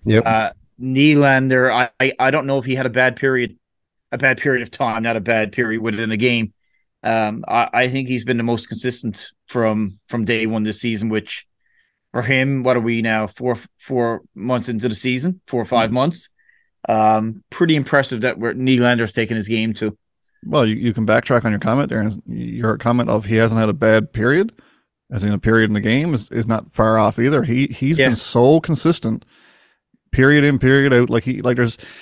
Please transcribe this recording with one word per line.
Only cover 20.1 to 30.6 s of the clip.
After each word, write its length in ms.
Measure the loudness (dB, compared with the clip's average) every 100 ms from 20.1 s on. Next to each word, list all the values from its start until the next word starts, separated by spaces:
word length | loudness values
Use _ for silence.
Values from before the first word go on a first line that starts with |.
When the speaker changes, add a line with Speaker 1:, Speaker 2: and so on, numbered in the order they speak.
| _ _ _ -4
Speaker 3:
Well, 200 | 0 0
you, 100 | 0
you 180 | -2
can 120 | -2 0
backtrack 380 | 0 2 0 0
on 60 |
your 80 | -2
comment 300 | -2 -2 -2
there, 120 | -2
and 200 | -4 -6 -10
your 520 | -10 -8 -4 -2 -2
comment 320 | 0 0 0
of 140 | -2 0
he 100 | 2
hasn't 240 | 2 2
had 100 | 0
a 40 |
bad 380 | 2 2 2 2
period, 400 | -2 0 2 0 -6 _ _ _ _ -10
as 120 | -4
in 80 | -2
a 80 | 0
period 300 | 2 4 4
in 40 |
the 60 | 2
game, 320 | 0 0 0
is, 160 | -2 -4
is 160 | -4 -2
not 220 | -4 -4
far 260 | 0 2 4
off 200 | 2 2
either. 240 | 0 0
He, 240 | 0 0 -2
he's 300 | -2 0 2
Speaker 2:
Yeah. 120 | 2
Speaker 3:
been 60 | 0
so 420 | 0 4 6 4
consistent, 640 | 2 0 0 0 -2 -6 -8 _ _ _ _ _ _ _ _
period 320 | 2 4 6
in, 160 | 4
period 340 | 2